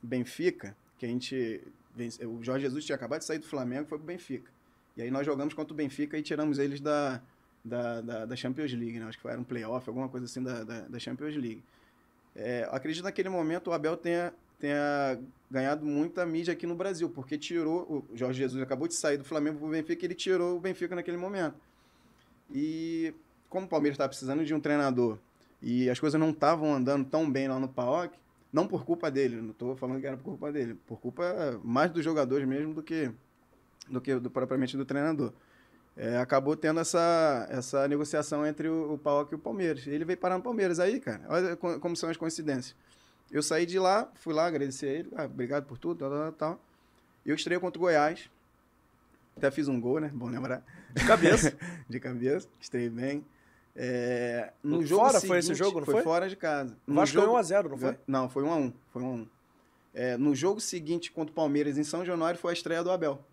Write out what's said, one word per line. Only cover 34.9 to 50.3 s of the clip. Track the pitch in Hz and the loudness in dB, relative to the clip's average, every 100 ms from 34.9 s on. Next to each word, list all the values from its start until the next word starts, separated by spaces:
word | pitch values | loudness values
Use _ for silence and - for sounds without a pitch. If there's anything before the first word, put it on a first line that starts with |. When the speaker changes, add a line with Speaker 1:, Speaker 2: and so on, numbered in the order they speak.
| 139 151 156 120 - _ _ _ - _ - | 0 0 0 -2 -4 _ _ _ -20 _ -8
Speaker 1:
É, | 113 123 | -2 0
acabou | 123 139 135 160 | 4 2 4 2
tendo | 156 160 | 2 2
essa, | 160 175 170 165 160 127 110 | 2 4 6 6 4 2 -2
essa | 127 127 139 139 | -4 -2 2 2
negociação | 147 147 156 147 151 151 | 2 0 -2 0 0 -2
entre | 151 160 | 0 -2
o, | 160 151 | 0 -2
o | 147 | -2
paok | 147 143 147 | 2 2 2
e | 160 | -4
o | |
Palmeiras. | - 220 175 147 135 | -4 -2 0 -2 -2
E | |
ele | 147 160 | -4 -2
veio | 180 | 0
parar | 180 185 | 0 0
no | |
Palmeiras. | 247 226 190 170 | 0 0 2 4
Aí, | 180 247 | 4 2
cara, | - 113 - | -4 -8 0
olha | 165 185 170 | 0 2 0
co-, | 175 156 | -2 -2
como | 175 170 | -2 -2
são | 165 | -4
as | 165 | -2
coincidências. | 165 160 151 135 127 - _ - _ _ _ | -4 -2 -2 -2 -4 -14 _ -20 _ _ _
Eu | 147 | -2
saí | 151 160 170 | 2 2 2
de | 185 | 4
lá, | 185 202 - - | 4 4 2 -8
fui | - | -4
lá | 156 170 | 2 2
agradecer | 156 139 131 143 | 2 -2 -2 -4
a | |
ele, | 143 - - | -4 -6 -6
"Ah, | 139 | -6
obrigado | 131 120 143 139 | -4 -2 -2 -4
por | 123 | -8
tudo", | 170 170 | -6 -4
tal, | 135 | -4
tal, | 143 | -4
tal, | 156 | -4
tal. | 156 156 180 _ _ _ _ _ _ - | -2 -4 -4 _ _ _ _ _ _ -2
Eu | 151 | 0
estreiei | - 175 | 2 0
contra | 175 165 | 0 0
o | |
Goiás. | 180 156 147 175 - _ _ _ _ _ _ _ _ _ _ - | 4 6 4 0 -12 _ _ _ _ _ _ _ _ _ _ 0
Até | 143 | 0
fiz | 139 143 | 2 0
um | 127 | 0
gol, | 117 147 | 2 0
né? | 151 | 0
Bom | 143 | -6
lembrar. | 135 | -6